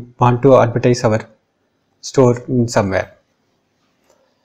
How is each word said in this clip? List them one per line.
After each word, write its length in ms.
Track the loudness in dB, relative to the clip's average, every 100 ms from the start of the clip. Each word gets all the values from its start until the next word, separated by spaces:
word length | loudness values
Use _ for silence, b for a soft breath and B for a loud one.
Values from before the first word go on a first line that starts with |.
| -4 _
want 220 | -2 2
to 120 | 4 4
advertise 480 | 2 0 -2 0
our 160 | -2 -4 -6 _ _ _ _ _ _ _
store 400 | -6 0 2 0 -4
in 200 | -4 -2
somewhere. 500 | -2 -2 -4 -6 _ _ _ _ _ _ _ _ _ _ _ _ _